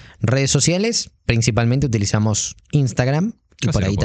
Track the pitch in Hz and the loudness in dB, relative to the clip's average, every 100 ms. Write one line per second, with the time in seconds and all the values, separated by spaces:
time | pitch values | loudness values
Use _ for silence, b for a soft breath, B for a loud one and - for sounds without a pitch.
0 | B B 107 135 135 147 151 175 226 226 | B B 0 0 2 0 2 0 0 -4
1 | - _ - 117 117 110 117 131 139 113 | -6 _ -2 0 2 2 2 2 0 0
2 | 101 107 107 101 - - _ 151 131 - | 0 0 0 -2 -6 -12 _ 0 0 0
3 | 127 147 208 - _ - 117 101 95 101 | 0 0 -2 -6 _ -6 -2 0 0 0